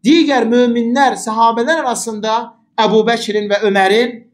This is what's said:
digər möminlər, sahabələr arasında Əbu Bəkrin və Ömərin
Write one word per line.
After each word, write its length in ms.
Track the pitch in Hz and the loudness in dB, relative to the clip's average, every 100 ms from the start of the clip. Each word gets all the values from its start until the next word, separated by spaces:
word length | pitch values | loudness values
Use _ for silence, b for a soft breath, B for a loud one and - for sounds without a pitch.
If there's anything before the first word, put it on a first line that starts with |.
digər 420 | 214 330 285 262 226 | 4 2 4 0 2
möminlər, 720 | 240 247 240 233 254 269 202 | 2 2 0 -2 2 0 0
sahabələr 640 | - 220 226 226 240 330 | -6 0 0 0 -2 -2
arasında 720 | 262 233 226 214 220 226 233 _ _ - | -2 -6 -6 -6 -4 -4 -6 _ _ -2
Əbu 240 | 214 220 208 | 2 2 2
Bəkrin 420 | 233 233 208 208 | -2 -2 -4 -2
və 120 | 202 214 | -2 0
Ömərin 440 | 196 190 214 247 240 _ | 2 2 2 0 -6 _